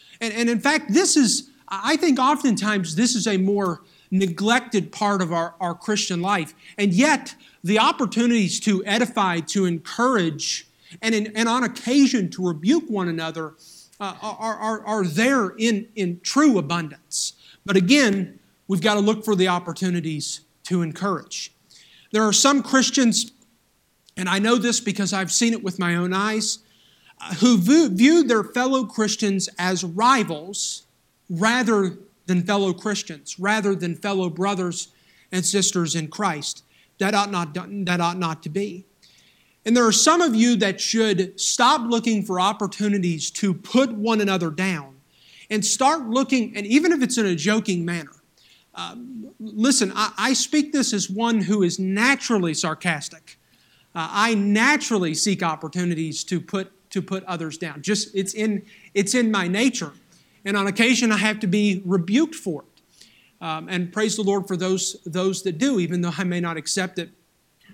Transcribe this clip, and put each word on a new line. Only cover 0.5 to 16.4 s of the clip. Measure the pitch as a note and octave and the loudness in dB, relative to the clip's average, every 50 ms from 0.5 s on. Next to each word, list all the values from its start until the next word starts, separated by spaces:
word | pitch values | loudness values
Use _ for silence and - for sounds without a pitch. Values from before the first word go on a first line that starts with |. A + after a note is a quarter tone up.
| A#3+ G#3+ | 0 0
fact, | - C4+ D4+ D#4 D4+ - G3 | 2 2 0 0 0 2 2
this | D4+ G4 - - D#4 | 2 4 4 4 4
is, | C4+ G3+ D3 - - - _ _ - - | 4 4 2 -2 -4 -10 _ _ -14 -10
I | F#3+ G3 G3+ B3 D#4 D4+ | -10 -6 -2 0 0 2
think | D#4+ E4+ C4+ A#3 | 4 2 2 4
oftentimes | B3+ C4 D4+ C#4+ D4 C4+ G#3 - G3 G#3 G#3+ G3+ F3+ D#3+ D#3 | 4 2 2 2 2 0 0 0 0 0 0 -2 -2 -4 -2
this | E3 A#3+ A#3 B3 | 0 0 0 0
is | A3+ F3+ A3 | 0 0 0
a | G3+ F#3+ | 0 0
more | F#3 F#3+ G3+ G3+ G3 F3+ E3+ - - _ _ _ _ - | 2 2 0 0 0 -2 -4 -6 -10 _ _ _ _ -2
neglected | F#3 F#3+ G3 F#3 E3 D#3 G3 G#3+ A#3+ B3+ A#3+ A#3+ - G3+ E3 - | 0 0 0 0 -2 0 0 2 2 2 0 0 -2 -2 -2 -2
part | - - G#3+ G3+ G3+ F#3+ | -6 -2 -2 0 0 0
of | F#3 D#3+ | 0 -2
our, | E3+ E3 E3 E3+ - - | -2 -2 -4 -4 -6 -6
our | F#3 E3+ E3+ | -6 -6 -6
Christian | F3 - - G#3+ G#3 - - F#3 E3+ | -6 -4 -4 -2 -2 -2 -2 -4 -2
life. | F3 G3 G#3 F#3+ D#3+ - - _ - - - - | -2 0 0 0 -2 -4 -10 _ -20 -14 -6 0
And | G3+ G3+ F3 | 0 2 4
yet, | F3+ C4 D4+ D4+ C4+ C4+ - - _ - - _ _ - | 4 4 4 4 2 0 -6 -18 _ -20 -20 _ _ -2
the | E3+ G#3 G#3+ | 0 2 4
opportunities | A3+ C#4+ A3+ - C4+ G3 - A3+ A#3 A#3+ A#3 A#3 G3+ F3 - - | 4 4 2 0 -2 -2 0 0 2 2 4 2 2 0 -2 -2
to | - G#3+ G3+ F3+ - | 0 2 0 2 2
edify, | G3+ G3+ A#3 B3 A#3+ - A3+ G3+ F#3 F3 E3+ | 0 0 0 0 0 0 0 0 0 0 -2
to | D#3 - - G3+ F#3+ | -4 -4 -2 0 0
encourage, | F3+ E3+ D#3+ - - - - A#3 B3+ C4 G#3+ F3 E3 D3+ C#3 - - - - - _ _ _ _ - E3+ F3 | 0 -2 -4 -6 -10 -4 0 0 2 2 2 0 -2 -4 -4 -6 -6 -6 -6 -8 _ _ _ _ -20 -16 -6
and, | - A3 A3 | -4 -2 0
in, | G#3+ G#3 G#3+ G#3+ | 0 -2 -2 -2
and | A3 A#3 A#3 | 0 0 2
on | A#3 B3+ B3+ | 2 0 0
occasion | G#3+ - - - A3 B3+ C#4+ C#4 B3 - A#3+ F#3 E3 | -2 -4 -4 -4 0 4 6 6 6 4 2 0 -2
to | - - F#3 | -4 -4 -2
rebuke | F3+ E3+ D3+ D#3 G3 D4 E4+ - - | -2 -2 -2 2 2 2 2 2 -2
one | A3 G3 F3+ F3 | -4 -2 -2 -2
another, | E3 E3 D#3+ D#3+ D#3+ E3 D#3+ D3+ D#3 _ - - - - - _ _ - | -2 -4 -4 -6 -6 -8 -10 -12 -12 _ -20 -20 -20 -20 -20 _ _ -10
uh, | G#3 G3 F3 - | -10 -10 -10 -10
are, | - G#3+ G3+ - G#3+ A3+ G#3+ | -10 -10 -10 -6 -6 -6 -6
are, | - G#3+ A3 A3+ G#3+ - | -4 -4 -4 -4 -4 -4
are | - G#3+ G#3+ F#3+ | -4 -2 0 0
there | F3 D3 E3+ A3+ C4 C#4 B3+ G#3+ F#3 - - | 0 2 2 2 4 4 2 2 0 -2 -2
in, | A3 A#3 A3 G3 G#3+ - - | 0 0 0 0 -2 -6 -6
in | A3 G3 F3+ F3 F3 | -4 -2 -2 -4 -4
true | - - - C4+ | -6 -2 2 4